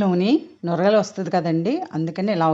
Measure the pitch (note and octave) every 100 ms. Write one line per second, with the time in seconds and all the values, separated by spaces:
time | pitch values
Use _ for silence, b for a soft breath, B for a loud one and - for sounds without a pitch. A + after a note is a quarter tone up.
0 | G3+ F3+ F#3+ D4 - - E3+ E3+ F#3+ G#3+
1 | G3+ - F#3+ F#3 E3+ E3 E3+ D#4 F#4 D#3+
2 | E3 E3 G3 F#3+ D#3+